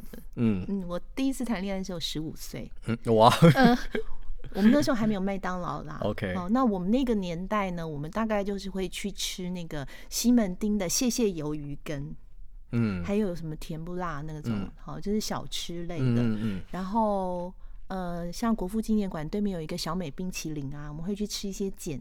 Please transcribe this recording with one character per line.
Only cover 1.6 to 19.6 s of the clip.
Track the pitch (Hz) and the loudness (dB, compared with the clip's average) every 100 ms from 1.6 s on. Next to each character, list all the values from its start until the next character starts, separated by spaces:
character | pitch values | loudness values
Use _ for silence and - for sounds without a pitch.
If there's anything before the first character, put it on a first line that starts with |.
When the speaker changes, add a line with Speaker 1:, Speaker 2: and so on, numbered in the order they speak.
Speaker 1:
恋 | 196 | -2
爱 | 190 | -4
的 | |
时 | 190 | -4
候 | 170 | -6
十 | - 147 | -4 -4
五 | 160 - | -6 -8
岁。 | - - - - - | -10 -10 -10 -8 -4
Speaker 2:
嗯， | 117 117 110 | -2 4 10
哇。 | 120 - 165 | 10 12 8
Speaker 1:
呃， | 269 240 - - 226 - - - - - | 10 8 8 2 0 2 2 2 0 -2
我 | 190 | 4
们 | 214 | 6
那 | 294 | 8
时 | 311 | 6
候 | |
还 | 226 220 | 2 2
没 | |
有 | 196 | 0
麦 | 196 190 | -2 -2
当 | 180 180 | -4 -4
劳 | 160 143 | -4 -6
啦。 | 156 151 | -8 -2
Speaker 2:
<laughs> | |
OK。 | 104 - 98 | -2 0 -2
Speaker 1:
哦， | 92 92 | -2 0
那 | 247 | 2
我 | 254 190 | 4 2
们 | 175 | 2
那 | 247 | 2
个 | 247 | 4
年 | 214 180 165 190 | 0 0 -4 -2
代 | 214 190 | 0 0
呢， | 175 160 | -4 -6
我 | 147 | -6
们 | 156 | -4
大 | 208 | -2
概 | 226 208 | 0 0
就 | 196 196 | 0 -2
是 | 190 | -4
会 | 190 185 | -4 -4
去 | - 202 | -4 -6
吃 | - - - 180 | -4 -6 -4 -6
那 | 180 165 | -6 -6
个 | 147 131 - - | -6 -8 -10 -8
西 | - 233 | 0 4
门 | 240 196 180 | 6 4 0
町 | 214 208 | 0 0
的 | 175 | 0
谢 | - 247 | 2 2
谢 | 233 208 | 2 0
鱿 | 165 151 | 0 -4
鱼 | 151 143 147 | -4 -6 -8
羹。 | - 143 151 - - - - - - | -6 -6 -6 -10 -12 -14 -14 -14 -4
Speaker 2:
嗯。 | 117 113 92 | 0 2 0
Speaker 1:
还 | 87 | 0
有 | 208 208 | 0 0
什 | 165 160 | -2 -6
么 | 156 | -8
甜 | - 160 | -6 -8
不 | 165 180 | -6 -6
辣 | 175 143 | -4 -6
那 | 156 151 | -6 -6
种， | 117 | -4
Speaker 2:
嗯。 | 104 - - | -2 -4 -10
Speaker 1:
好， | - 147 | -12 -6
就 | 196 | -2
是 | 214 | -2
小 | - 123 139 | -2 -4 -4
吃 | - - 170 | -6 -6 -6
类 | 170 170 | -4 0
的。 | |
Speaker 2:
嗯， | 127 120 | 2 4
嗯， | 120 107 | 2 0
嗯。 | 110 92 87 | -2 -4 -6
Speaker 1:
然 | 175 | -6
后， | 190 226 214 196 185 180 180 - - - - | -2 0 2 0 -2 -4 -6 -10 -12 -12 -8
呃， | 190 175 175 175 | -6 -4 -4 -6
像 | 175 233 | -2 0
国 | 220 180 | 2 0
父 | 220 | -2
纪 | 214 | 2
念 | 214 190 | 2 0
馆 | 175 151 | -4 -4
对 | 208 | -2
面 | 202 | 0
有 | 175 | -2